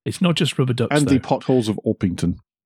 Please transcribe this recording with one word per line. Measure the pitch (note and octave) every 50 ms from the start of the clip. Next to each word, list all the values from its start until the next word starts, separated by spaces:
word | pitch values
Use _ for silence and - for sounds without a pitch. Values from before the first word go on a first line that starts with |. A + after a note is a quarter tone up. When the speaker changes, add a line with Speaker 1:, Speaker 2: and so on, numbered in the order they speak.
| _
Speaker 1:
It's | A#2 - -
not | F#3 F3 E3
just | - F3+ C3+ - -
rubber | C3+ B2+ A#2+
ducks, | A#2+ A#2 - C#3+
Speaker 2:
And | D3+ D3 C3
the | C#3 B2+
Speaker 1:
though. | -
Speaker 2:
potholes | - C#3 - - - C3 B2+ A2 G#2+
of | G2+ - -
Orpington. | A2+ G#2 - - F#2 - - - F2 F2+ - - _ _ _ _